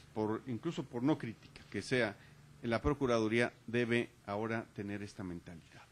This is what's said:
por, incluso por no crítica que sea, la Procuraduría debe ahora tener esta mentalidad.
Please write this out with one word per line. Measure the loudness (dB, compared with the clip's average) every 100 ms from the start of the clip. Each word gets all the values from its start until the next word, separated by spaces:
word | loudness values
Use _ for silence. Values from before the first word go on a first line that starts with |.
| -8
por, | -2 0 0 -4
incluso | -4 -4 -6
por | -6 0
no | 2 2
crítica | -2 -10 -16 -20 -8
que | -6
sea, | 0 2 2 -2 -16 -20 -20 -8
la | 0 2
Procuraduría | 2 2 4 4 4 4 2 -2 -4
debe | 0 2 2 0 -6 -6
ahora | -4 -2 -4 -6
tener | -8 -6 -6
esta | -8 -8
mentalidad. | -8 -8 -10 -16 -16 -20 -20